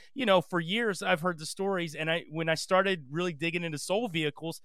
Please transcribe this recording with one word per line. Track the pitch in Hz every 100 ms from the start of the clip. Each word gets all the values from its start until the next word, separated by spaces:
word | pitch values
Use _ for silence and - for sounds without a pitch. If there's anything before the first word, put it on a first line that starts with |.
| -
you | - 226
know, | 185
for | - 175
years | 165 220 226 180
I've | 190 175
heard | 180 160
the | 156
stories, | - 196 185 170
and | 151 156
I, | 165 -
when | 156 160
I | 160
started | - 190 196 180 131
really | 156 180
digging | 143 165 175
into | 170 147
soul | - 196 240
vehicles, | 160 147 - 165 -